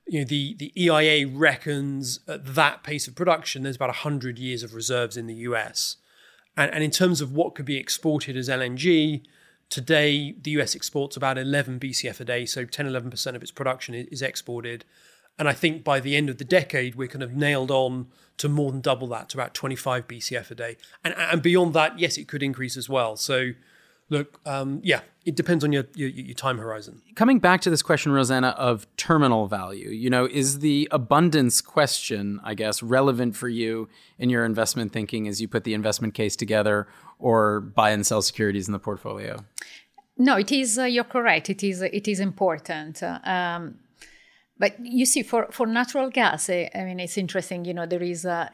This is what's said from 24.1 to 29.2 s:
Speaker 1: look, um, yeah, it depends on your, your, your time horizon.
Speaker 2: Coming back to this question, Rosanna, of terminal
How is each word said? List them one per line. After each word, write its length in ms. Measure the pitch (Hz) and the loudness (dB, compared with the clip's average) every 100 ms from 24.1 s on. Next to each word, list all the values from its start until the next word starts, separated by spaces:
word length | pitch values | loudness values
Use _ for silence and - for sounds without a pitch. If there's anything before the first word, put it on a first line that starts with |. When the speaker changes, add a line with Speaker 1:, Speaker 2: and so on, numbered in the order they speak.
Speaker 1:
look, 300 | 147 147 _ | -4 -4 _
um, 360 | 151 139 135 139 | -6 -4 -4 -4
yeah, 180 | 190 131 - _ | 0 0 0 _
it 120 | 175 147 | -6 -2
depends 280 | 165 170 | 2 2
on 80 | 147 | 2
your, 140 | 143 123 | 0 -2
your, 160 | - 135 | -6 -8
your 240 | 131 127 | -8 -12
time 240 | 123 135 123 | -6 -4 -4
horizon. 420 | 113 110 - - _ | -6 -10 -12 -20 _
Speaker 2:
Coming 240 | - 226 254 | 4 6 8
back 240 | 208 185 | 6 4
to 80 | - | 4
this 100 | 156 | 2
question, 320 | - 151 147 | 2 2 4
Rosanna, 360 | 139 127 131 127 | 4 4 4 2
of 380 | - 131 113 - - | 2 0 0 -4 -8
terminal 500 | - 160 | 2 4